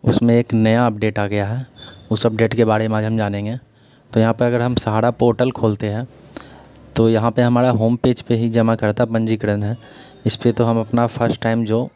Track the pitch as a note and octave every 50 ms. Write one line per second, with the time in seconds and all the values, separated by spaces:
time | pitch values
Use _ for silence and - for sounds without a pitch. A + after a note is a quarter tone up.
0 | - A2+ - - A#2+ A#2 A#2 A#2+ A#2+ - A#2 A2+ A2 A2 A2+ A#2 B2 A#2 G#2+ G#2+
1 | G#2+ G#2+ G#2 A2 G2+ G2 G#2 G#2 G2+ G2+ A#2 B2+ C3 - _ - - - - -
2 | - - A2 A2 - A#2 A2 G#2+ A2+ A2 A2+ A2+ A2+ A2 G#2+ G#2+ A2 A2 A2 G#2+
3 | G#2+ A2 A2+ A2 G#2+ G2+ G2+ G2+ G#2 G#2+ A#2 B2 - _ _ _ _ _ _ _
4 | _ _ - A#2 A2 A2+ A2+ A#2 B2 A#2+ A#2+ A#2+ A#2+ B2 B2 - - A2+ G#2+ A2
5 | A#2 A#2+ A#2+ - A#2+ A#2+ A2 - B2 C3 - - A#2+ A2 G#2 G2+ A2+ G#2 G#2 A2
6 | B2+ - - - - - - - - - - - - - - - - - - -
7 | A2+ A2+ A2+ G#2+ A2 A#2 A2 - B2 A#2+ B2 A#2+ B2 B2+ A#2+ G#2 A2 A2+ B2 A2+
8 | - B2+ A#2+ - - - B2 A2+ A#2 A2+ A2+ A#2 A2+ A2+ A2+ A2 - G#2 G#2+ -
9 | A#2+ A2+ A2+ A2+ A2+ A2 A2+ A2 G#2+ G#2 G#2 G#2 G#2 G#2 A#2 - - - - -
10 | - - - - - A2+ - - - A#2+ A2+ - A#2 A#2 A#2 A#2 A2 A2 B2 A#2+
11 | A#2+ A#2 - B2 A#2 A2+ A2+ - - A2+ A2+ A#2 A2+ G#2 A2 A2+ C3 - _